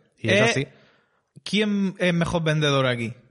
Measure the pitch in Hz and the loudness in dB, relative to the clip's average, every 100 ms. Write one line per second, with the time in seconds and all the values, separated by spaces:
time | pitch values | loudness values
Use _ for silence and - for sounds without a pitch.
0 | _ _ 110 101 226 135 139 - _ _ | _ _ 0 2 2 0 -6 -12 _ _
1 | _ _ _ - - 202 214 202 190 - | _ _ _ -18 -4 -2 0 0 -2 -2
2 | 175 170 165 175 160 151 147 139 131 120 | 0 0 0 -2 0 0 2 2 0 -2
3 | 113 - _ | -6 -10 _